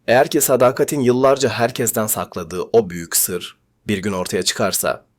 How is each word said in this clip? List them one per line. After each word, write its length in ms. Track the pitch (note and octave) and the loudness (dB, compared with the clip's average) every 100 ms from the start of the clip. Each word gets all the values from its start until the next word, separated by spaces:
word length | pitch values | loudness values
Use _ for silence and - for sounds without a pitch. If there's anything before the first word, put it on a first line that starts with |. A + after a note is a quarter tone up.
| - | 2
Eğer 200 | B2 D3 | 2 2
ki 140 | D3+ | 0
Sadakat'in 580 | C3+ B2 B2 B2 C#3 D3 | 2 4 4 2 -2 2
yıllarca 500 | B2 B2+ C3 C3+ B2+ | 2 4 4 2 0
herkesten 580 | G#2+ A#2 - A2+ A2+ G#2+ | 0 -2 -2 -2 -2 -2
sakladığı 540 | G2 F2 F#2+ E2 F2+ | -4 -6 -8 -8 -8
o 280 | - A#2 F#2+ | 0 2 2
büyük 260 | F2 E2 - | -4 -4 -4
sır 420 | - F2 - - _ _ - | -2 -4 -8 -16 _ _ -4
bir 100 | G2 | -2
gün 160 | G#2 | -2
ortaya 300 | F#2 F2+ G2+ | -4 -2 -2
çıkarsa 600 | - - G2+ - D#2+ - _ | -2 -2 -2 -2 -4 -6 _